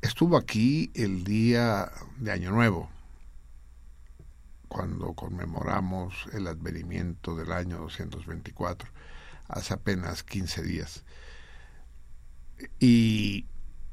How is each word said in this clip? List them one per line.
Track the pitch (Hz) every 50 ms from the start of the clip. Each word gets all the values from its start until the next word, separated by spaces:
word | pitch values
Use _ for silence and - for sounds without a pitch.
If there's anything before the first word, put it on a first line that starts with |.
| -
Estuvo | 117 - - 160 170 175
aquí | 139 - - - 107 110 127 143 156 - - -
el | - 120 101 95 92 90
día | 95 104 110 110 117 120 117 120 117 107 98 92 - - - - - -
de | 131 120 107 98
Año | 92 87 90
Nuevo, | 98 113 117 113 98 82 82 - - - - - - - - - - - - - - - - - - - - - - - - - - - - - - - - - - - -
cuando | - - - 92 90 87 87 87 87 82
conmemoramos | - - 90 92 90 87 85 85 - - 95 95 98 95 92 92 92 90 87 90 - - - -
el | 107 98 87
advenimiento | 80 80 82 87 82 80 80 85 87 87 87 87 85 - - - 85
del | 82 80 82 85
año | 90 90 90 87 82
doscientos | 82 82 - - 87 80 80 82 82
veinticuatro, | 85 82 85 - - - - 90 87 87 - - - - - - - - - - - - - -
hace | - - - 90 - -
apenas | 90 - - 101 90 90 87 87 - -
quince | - - 101 92 78 - -
días. | 82 85 87 82 78 - - - - - - - - - - - - - - - - - - - - - - - - - - - - - - - - - - - - - - -
Y, | - 127 120 117 113 113 110 107 104 104 101 101 - - - - - - - - - -